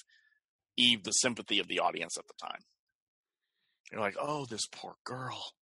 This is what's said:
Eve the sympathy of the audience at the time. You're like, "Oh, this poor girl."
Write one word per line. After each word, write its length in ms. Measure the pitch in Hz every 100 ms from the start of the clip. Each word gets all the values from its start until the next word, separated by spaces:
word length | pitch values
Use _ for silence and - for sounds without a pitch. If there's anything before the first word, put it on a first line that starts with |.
| - _ _ _ _ _ _ -
Eve 260 | 123 113
the 80 | 92
sympathy 460 | - 127 110 104 104
of 80 | 90
the 140 | 87
audience 360 | 85 80 82 -
at 100 | -
the 60 | - -
time. 140 | - _ _ _ _ _ _ _ _ _ _ _ _ -
You're 100 | 104
like, 140 | 101 -
"Oh, 240 | 147 151 131
this 200 | 107 -
poor 240 | - 90 -
girl." 380 | - 113 98 - - -